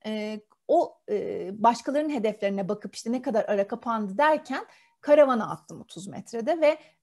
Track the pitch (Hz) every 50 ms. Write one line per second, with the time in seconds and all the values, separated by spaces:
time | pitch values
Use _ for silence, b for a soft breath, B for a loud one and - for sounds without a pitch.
0 | _ 214 220 214 214 214 214 214 - _ _ _ _ - 277 339 330 - - _
1 | _ - 208 202 - - - - 170 180 196 220 214 233 240 233 - 311 269 294
2 | 302 311 294 254 208 220 208 - - 202 196 196 196 170 208 208 - 202 - -
3 | - 226 233 254 247 285 214 220 - - 208 202 196 202 247 233 - 240 226 220
4 | 214 196 190 202 294 311 311 294 302 - 262 320 453 b b b b b b _
5 | - 294 294 302 294 262 254 226 202 147 160 160 - - 165 - - _ - -
6 | 185 196 - 190 196 - - 233 220 254 339 330 311 294 311 311 B B B B